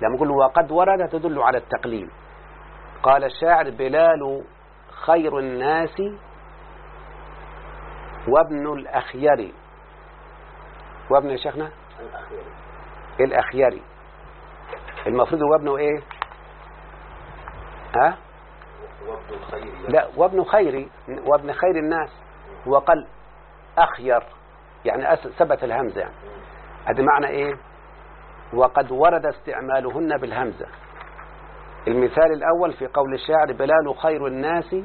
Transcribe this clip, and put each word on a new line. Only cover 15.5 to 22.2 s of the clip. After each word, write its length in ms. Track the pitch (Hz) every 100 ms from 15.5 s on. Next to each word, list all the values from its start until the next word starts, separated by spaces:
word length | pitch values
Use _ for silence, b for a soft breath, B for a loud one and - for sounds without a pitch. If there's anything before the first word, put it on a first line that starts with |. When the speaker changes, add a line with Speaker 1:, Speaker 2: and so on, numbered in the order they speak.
Speaker 1:
ابنه 220 | 156 147 139
إيه؟ 240 | 147 151 - - - - - - - - - - - - - - - - - - - 117
ها؟ 200 | 147 180 - - - - - - - - 107
Speaker 2:
وابن 340 | 110 - - -
خير. 380 | - 127 - 101
Speaker 1:
لا، 200 | 147 - -
وابن 280 | 180 190
خير، 440 | - 214 175 135 143 - - 131 131
وابن 260 | 147 143
خير 240 | 131 180 165
الناس. 460 | 151 165 147 -